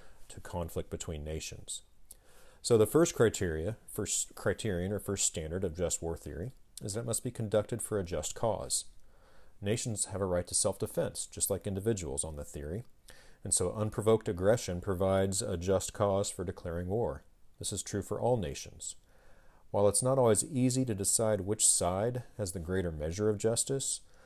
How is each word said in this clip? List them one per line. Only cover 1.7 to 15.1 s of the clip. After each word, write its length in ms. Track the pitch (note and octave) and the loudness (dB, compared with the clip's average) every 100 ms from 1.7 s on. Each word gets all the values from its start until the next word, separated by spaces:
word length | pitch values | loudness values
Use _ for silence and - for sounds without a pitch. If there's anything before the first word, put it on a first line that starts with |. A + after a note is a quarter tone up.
| - - - - - - - - - | -12 -14 -20 -20 -20 -20 -20 -20 -10
So 140 | - A#2 | 4 6
the 100 | G#2+ | 8
first 280 | D#3 E3+ - | 6 6 6
criteria, 600 | A2+ - F#2 D#2 E2 A2+ - | 2 4 0 0 -4 -6 -8
first 480 | - G2+ - - - | -6 -2 -2 -4 -4
criterion 560 | A2 F#2+ A2+ F2 F#2 | -2 -2 -2 -2 -2
or 80 | G2+ | -2
first 260 | - G2 - | -2 0 0
standard 380 | - D#2 F2+ | -2 -4 -4
of 140 | G2 D#2+ | -4 -2
just 240 | E2+ - | -2 0
war 160 | E2 D#2+ | -4 -6
theory 340 | - D2 A2+ - - - | -8 -8 -8 -12 -18 -12
is 120 | A#2 | -8
that 80 | G#2+ | -6
it 40 | A#2+ | -4
must 180 | A2+ | -4
be 80 | B2+ | -4
conducted 500 | - A2 G#2 G#2 A#2 | -4 2 2 2 -2
for 160 | - G#2+ | -2 -2
a 60 | |
just 320 | F2 E2 - - | -2 -4 -4 -2
cause. 500 | A#2 F#2+ - - - - - - - - - - | -2 -2 -2 -4 -4 -12 -20 -20 -20 -20 -20 -6
Nations 440 | G2+ A#2 B2 G#2 - | 0 0 0 -4 -4
have 140 | G2 | -2
a 60 | G2 | 2
right 200 | F2+ F#2 | 2 0
to 80 | - | 0
self-defense, 720 | G2+ F#2+ G#2+ - - - - | 0 0 -4 -2 -4 -4 -10
just 180 | - - | -4 -2
like 160 | F#2+ G#2 | -2 -2
individuals 600 | F#2+ G#2 G#2 D#2 C#2+ D#2+ | -2 0 0 -2 -2 -4
on 100 | D2+ | -6
the 80 | |
theory, 400 | C#2+ D#2 C#2+ F#2+ - - - - - - | -10 -10 -6 -6 -8 -16 -20 -20 -20 -14
and 120 | G2 | -2
so 180 | - F#2 | 0 2
unprovoked 560 | A2 G#2+ - G#2 A2 - | 0 -2 2 4 4 4
aggression 540 | F2 F#2+ B2 - F2 | 2 4 4 2 -4
provides 600 | G2+ F2+ F#2+ | -2 2 4